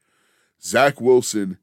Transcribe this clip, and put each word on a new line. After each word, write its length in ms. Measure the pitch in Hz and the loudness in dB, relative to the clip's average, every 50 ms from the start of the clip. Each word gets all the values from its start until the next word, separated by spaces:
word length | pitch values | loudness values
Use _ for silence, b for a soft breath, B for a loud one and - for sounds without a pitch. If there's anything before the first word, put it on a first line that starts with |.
| _ _ _ _ _ _ _ _ _ _ _ _ | _ _ _ _ _ _ _ _ _ _ _ _
Zach 380 | - - - 117 135 143 143 - | -12 -4 0 0 2 0 0 0
Wilson 580 | 117 127 127 127 120 - - 107 101 95 92 - | 2 2 2 2 2 -2 -6 -6 -6 -6 -8 -12